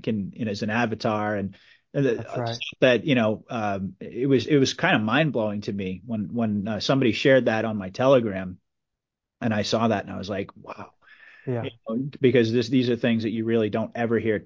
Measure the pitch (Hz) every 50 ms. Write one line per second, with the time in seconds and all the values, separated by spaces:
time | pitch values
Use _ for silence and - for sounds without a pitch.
0 | - 123 110 104 95 - - - 117 107 98 101 117 104 107 120 120 107 110 104
1 | - 117 107 104 107 104 107 101 98 98 - - _ - - _ _ _ - 143
2 | 139 127 113 104 110 - - 123 120 117 117 120 - - - - 143 127 123 107
3 | - 151 135 123 110 107 107 - - - 120 113 107 101 98 98 95 92 - -
4 | 113 - 85 117 131 139 139 120 - - 156 139 131 - - - 170 180 170 117
5 | 107 110 120 147 160 143 120 120 107 107 104 104 - 117 101 98 95 92 95 92
6 | 98 120 113 107 98 - - 120 113 107 104 104 95 110 107 95 - - 139 135
7 | 135 113 101 - - 139 135 131 120 117 110 110 110 113 107 101 95 95 - -
8 | 127 135 139 127 113 104 95 95 95 92 92 - _ _ _ _ _ _ _ _
9 | _ _ _ _ _ _ _ - - 113 107 104 104 - - 110 117 113 107 98
10 | - 98 98 98 95 95 101 98 98 - - 107 - - - - 95 - _ _
11 | _ - - - - - - - - 135 123 117 113 - - _ - 113 110 127
12 | 135 147 - - 135 123 117 123 113 110 113 123 113 110 135 127 123 123 117 113
13 | - 120 117 113 113 107 110 113 110 113 117 113 107 104 110 113 110 - - 120
14 | 117 110 117 107 101 113 104 95 -